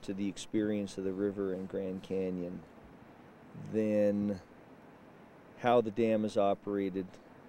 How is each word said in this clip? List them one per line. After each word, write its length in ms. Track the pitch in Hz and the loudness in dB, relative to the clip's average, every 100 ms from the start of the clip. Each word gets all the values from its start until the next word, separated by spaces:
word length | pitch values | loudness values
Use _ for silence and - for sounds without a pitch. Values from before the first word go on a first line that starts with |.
to 100 | - | -4
the 140 | 98 101 | -4 -4
experience 680 | 87 - 110 104 104 98 98 | -4 -2 0 0 0 -4 -4
of 80 | 95 | -4
the 80 | |
river 400 | 92 101 98 98 | 0 0 0 -2
and 140 | 92 95 | -2 -4
Grand 360 | 95 95 95 | -4 -4 -6
Canyon 560 | - 95 92 92 87 90 - - - - - - - - - - 104 | -4 -2 -2 -2 -4 -8 -14 -20 -20 -20 -20 -20 -20 -20 -18 -14 -4
than 720 | 104 107 107 104 101 104 95 - - - - - - - - - - - - | 0 2 4 4 4 0 -2 -8 -20 -20 -20 -20 -20 -20 -20 -20 -20 -20 -2
how 220 | 123 120 | 4 6
the 80 | 110 | 4
dam 360 | 101 113 110 107 | 2 2 2 2
is 120 | 101 | 2
operated, 720 | 101 98 - 101 98 92 95 - - - | 2 2 -2 -2 -2 -2 -6 -10 -20 -20